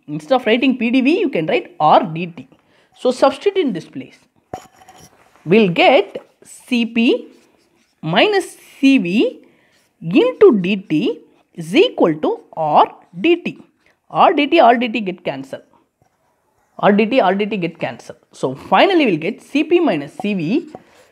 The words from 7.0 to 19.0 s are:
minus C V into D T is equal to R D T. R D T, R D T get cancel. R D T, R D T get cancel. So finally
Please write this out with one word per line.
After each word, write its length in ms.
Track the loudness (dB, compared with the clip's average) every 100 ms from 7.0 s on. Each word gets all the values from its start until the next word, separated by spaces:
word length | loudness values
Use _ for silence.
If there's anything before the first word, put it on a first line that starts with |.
| 0 0 -4 _ _ _ _ _ _ _
minus 540 | -4 0 2 0 -4 -16
C 420 | -20 -2 2 2
V 480 | 0 0 -2 -4 _ _ _ _ _ _
into 600 | -2 0 0 6 6 6
D 160 | 0 -4
T 440 | -2 -2 -2 -6 _ _ _
is 200 | -16 -4
equal 400 | 2 2 2 0 0
to 200 | -4 -6 _ -6
R 400 | 0 2 2 -4 _ -6
D 160 | 0 0
T. 260 | -2 -12 -20 _ _ _ _
R 220 | 2 2
D 140 | 2 0
T, 140 | 4
R 160 | 4 2
D 120 | -2
T 120 | -6
get 240 | -8 -8
cancel. 380 | -10 -10 -14 -16 _ _ _ _ _ _ _ _ _ _ _ -2
R 140 | 2
D 140 | 2 2
T, 140 | 2
R 140 | 0
D 120 | 0 -4
T 100 | -4
get 220 | -8 -8
cancel. 380 | -12 -12 -20 -20 _
So 220 | -8 -8
finally 520 | -8 -2 2 2 2